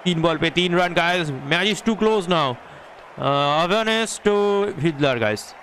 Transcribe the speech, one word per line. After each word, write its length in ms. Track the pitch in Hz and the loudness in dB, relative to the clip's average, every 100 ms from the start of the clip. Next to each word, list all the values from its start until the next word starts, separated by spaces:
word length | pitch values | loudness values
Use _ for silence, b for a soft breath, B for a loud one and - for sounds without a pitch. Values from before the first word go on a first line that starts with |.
तीन 180 | 180 170 | -2 0
बॉल 160 | 165 160 | 0 0
पे 120 | 165 | 0
तीन 280 | 156 180 175 | 0 2 2
रन 140 | 180 | 2
गाइस, 380 | 170 170 180 160 135 139 | 2 0 0 -2 -6 -2
match 220 | 165 196 | 0 0
is 120 | 208 - | 0 0
too 100 | 220 | 2
close 300 | 214 220 175 | 2 0 2
now। 160 | 175 139 | 0 0
Uh, 1120 | 120 - - - - - - 131 139 143 151 | -2 -10 -20 -20 -20 -20 -6 -2 0 2 2
अवेनेस 560 | 170 208 220 220 226 - 208 | 2 2 2 0 -2 -2 0
to 80 | 208 202 202 202 160 | 2 2 0 -2 -2
व्हिटलर 400 | 151 147 143 123 | -2 0 0 2
गाइस 340 | 110 107 - - | 0 -2 -6 -18